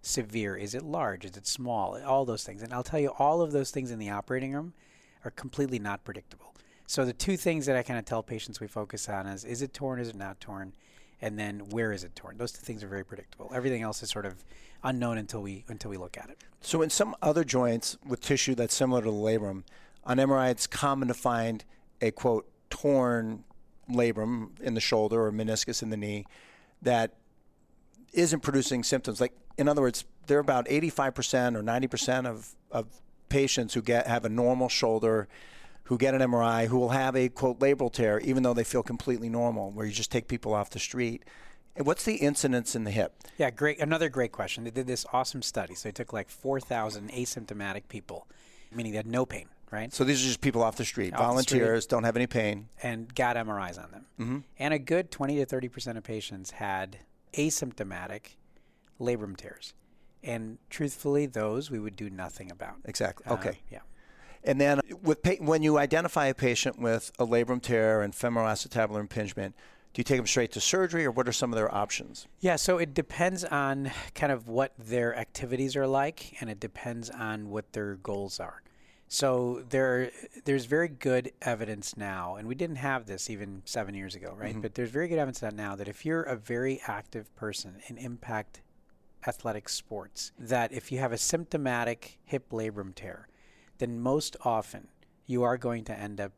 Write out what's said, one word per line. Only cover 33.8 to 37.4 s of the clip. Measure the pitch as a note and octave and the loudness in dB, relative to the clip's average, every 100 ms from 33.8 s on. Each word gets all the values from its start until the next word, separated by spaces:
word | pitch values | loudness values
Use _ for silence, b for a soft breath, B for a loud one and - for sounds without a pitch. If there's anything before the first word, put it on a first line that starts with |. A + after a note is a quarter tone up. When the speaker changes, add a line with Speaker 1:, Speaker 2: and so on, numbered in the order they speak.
Speaker 2:
get, | A2 A#2 B2 | 4 4 4
have | A#2+ | 2
a | A#2 | 2
normal | A2 A#2+ B2+ B2+ | 4 4 4 2
shoulder, | - B2 A2 A2+ A2 G2+ B B B B B | 4 4 4 4 4 0 B B B B B
who | - B2 | -2 4
get | C3 | 4
an | C3+ | 6
M | B2+ | 4
R | A#2+ | 6
I, | A#2 A2+ A#2 | 4 4 4
who | B2 | 4
will | B2 | 4
have | C3 C3 | 4 2
a, | C3 B2+ | 4 2
quote, | B2 | 2